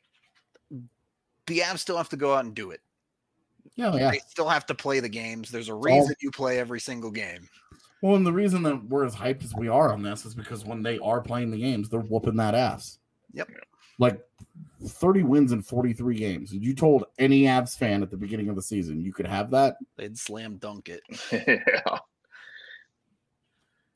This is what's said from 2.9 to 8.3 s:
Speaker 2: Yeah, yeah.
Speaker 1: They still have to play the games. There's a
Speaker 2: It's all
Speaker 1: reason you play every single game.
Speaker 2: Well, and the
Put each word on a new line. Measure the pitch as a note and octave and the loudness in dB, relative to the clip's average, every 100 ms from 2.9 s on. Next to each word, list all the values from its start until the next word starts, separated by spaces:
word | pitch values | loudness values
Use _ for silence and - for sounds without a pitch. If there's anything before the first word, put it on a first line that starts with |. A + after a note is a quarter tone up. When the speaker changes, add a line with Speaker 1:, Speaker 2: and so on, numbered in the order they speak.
| _ _ _ _ _ _ _ - - | _ _ _ _ _ _ _ -18 -4
Speaker 2:
Yeah, | A#3 D3 | 0 2
yeah. | C3+ | 2
Speaker 1:
They | C3+ - | 0 -4
still | - D#3+ | -2 2
have | D3+ - | 0 0
to | |
play | C#3 C#3 C3+ | -4 0 0
the | A#2+ | 0
games. | A2+ A2+ A2+ A2+ | -6 -8 -10 -10
There's | A#2+ A2+ | -10 -8
a | G#2+ | -2
Speaker 2:
It's | - | 4
all | C3+ | 6
Speaker 1:
reason | C#3+ D3 | 6 0
you | C#3 | -8
play | C3+ C3 B2 | -4 -2 0
every | A#2+ A#2+ | -2 -6
single | - A#2+ A2+ | -8 -10 -8
game. | G#2+ G2 F2 E2+ _ _ - _ - | -8 -8 -12 -18 _ _ -20 _ -2
Speaker 2:
Well, | F#3+ G3 | 4 4
and | |
the | F3+ | 4